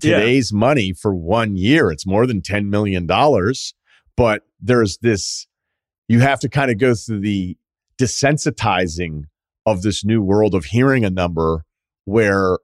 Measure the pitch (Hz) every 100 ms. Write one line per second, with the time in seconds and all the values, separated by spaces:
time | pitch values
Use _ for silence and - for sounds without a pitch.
0 | 151 170 110 135 113 104 120 147 95 90
1 | 107 92 80 110 113 98 98 156 113 78
2 | 98 98 127 107 - 104 101 101 104 95
3 | 85 95 147 120 92 131 - - _ _
4 | _ - 120 104 - _ 101 123 110 -
5 | 117 101 - - - _ _ _ _ _
6 | - 117 135 135 123 147 135 107 127 117
7 | - 107 104 101 90 85 _ _ _ -
8 | 123 - 139 151 165 - 113 92 92 82
9 | 87 76 73 _ _ _ - 98 101 95
10 | 101 113 95 101 107 92 82 113 135 131
11 | 107 92 87 82 80 80 - _ _ _
12 | - 104 107 98 95 90